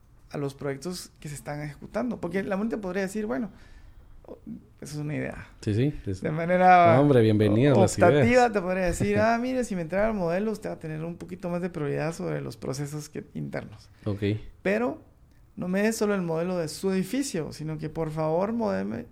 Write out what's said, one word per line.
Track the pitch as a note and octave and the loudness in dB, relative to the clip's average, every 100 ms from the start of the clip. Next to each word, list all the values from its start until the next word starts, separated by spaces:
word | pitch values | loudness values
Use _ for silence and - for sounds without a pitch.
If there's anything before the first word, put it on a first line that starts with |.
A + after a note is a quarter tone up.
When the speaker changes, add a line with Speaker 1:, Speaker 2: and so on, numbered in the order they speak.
| _ - - | _ -20 -12
Speaker 1:
a | D3+ | -6
los | C#3 | -6
proyectos | C#3 C#3 C3+ F3 F3 - - | -6 -8 -6 -8 -10 -14 -16
que | D3+ | -14
se | |
están | C#3+ - D3 | -12 -10 -8
ejecutando. | D3+ C#3 - G#3 B3 - | -10 -12 -8 -6 -4 -4
Porque | F3 F#3+ | -4 -4
la | - F#3+ | -2 -2
muni | A3+ | -2
te | A#3 | -4
podría | F#3 F#3+ | -4 -4
decir, | F#3+ G#3+ G#3+ | -4 -4 -4
"Bueno, | C4 G#3+ - - - - - - - - - - - - - | -4 -6 -10 -20 -20 -20 -20 -20 -20 -20 -18 -14 -16 -16 -18
eso | C#3+ | -12
es | D3 | -8
una | D3+ | -6
idea". | C3+ C3 - - - | -4 -6 -8 -16 -8
Speaker 2:
Sí, | A2 | -2
sí, | G#2 C#3+ - G2+ | 0 0 -2 -8
es | F#2 | -6
Speaker 1:
De | - | -4
manera | D#3 E3+ F3+ F#3 F3+ E3+ C3+ | -2 0 6 8 10 10 8
Speaker 2:
No, | |
hombre, | C#3+ B2 | 8 6
bienvenidas | A2 G#2 G#2 G#2+ C#3+ A#2+ | 6 6 4 6 6 6
las | G#2+ | 4
Speaker 1:
optativa | - F3+ D3 A#3 | 6 6 6 6
Speaker 2:
ideas. | B3 A#3+ | 6 4
Speaker 1:
te | G3+ | 2
podría | F3+ F#3 | -2 0
decir, | F3+ E3 G3+ G#3 | 0 0 0 2
Speaker 2:
<laughs> | |
Speaker 1:
"Ah, | A3+ A#3 | 2 2
mire, | B3+ B3+ | 0 -2
si | A3+ | -2
me | F#3 | -4
entrega | D#3 F#3+ A3 | -2 0 0
el | |
modelo, | G#3 E3+ F#3 A3 | 0 0 0 -2
usted | G#3 F3 | -4 -8
va | |
a | F3 | -8
tener | D#3 D#3 | -10 -8
un | E3+ F3 | -8 -10
poquito | E3+ F3+ F3 | -12 -10 -6
más | F3 | -4
de | F3+ | -4
prioridad | E3 C#3+ C#3+ D#3 | -4 -4 -2 -4
sobre | E3+ E3+ D3 | -4 -6 -6
los | C3+ A#2 | -8 -8
procesos | - C3+ C#3+ D3+ D3+ | -8 -6 -6 -8 -10
que, | - - | -14 -12
internos". | D#3 C#3+ C#3+ - - - - | -10 -8 -8 -10 -18 -20 -12
Speaker 2:
Ok. | G#2+ G2 G2+ G#2+ - - | -8 -2 -2 -2 -6 -6
Speaker 1:
Pero | F#3 G#3+ B3 D#4 - _ - _ - - | -2 0 -2 -6 -16 _ -20 _ -20 -10
no | F3+ | -4
me | F#3+ | 0
dé | G#3+ | 0
solo | A3 G#3 | 0 0
el | G3+ | 0
modelo | E3 D#3+ F3+ F3+ | -2 -2 -2 -2
de | D#3 | -4
su | - G3 | -4 -2
edificio, | F#3+ F#3 C4 C4+ E3+ C#3 | -2 -2 -4 -2 -4 -6
sino | - D#3 D#3 | -8 -8 -8
que, | D#3 | -8
por | D#3+ D#3 | -6 -4
favor, | D#3 D#3 E3 G3+ | -2 0 0 0
modeme-, | A#3 G#3+ F#3+ G3 A3+ - | -2 -2 -2 -4 -8 -10